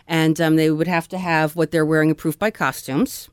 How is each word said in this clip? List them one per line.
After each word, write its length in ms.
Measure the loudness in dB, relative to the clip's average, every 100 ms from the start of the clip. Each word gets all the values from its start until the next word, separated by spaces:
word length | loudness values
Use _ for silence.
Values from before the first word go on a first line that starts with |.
| -4
And, 320 | 0 2 2
um, 160 | 2 4
they 120 | 2
would 180 | 0 0
have 200 | -2 -4
to 80 | -6
have 380 | -2 0 0 0
what 160 | -2
they're 140 | 0 2
wearing 260 | 2 2
approved 280 | 0 -2 -2
by 120 | -4
costumes. 800 | -2 -4 -4 -6 -2 -2 -6 -14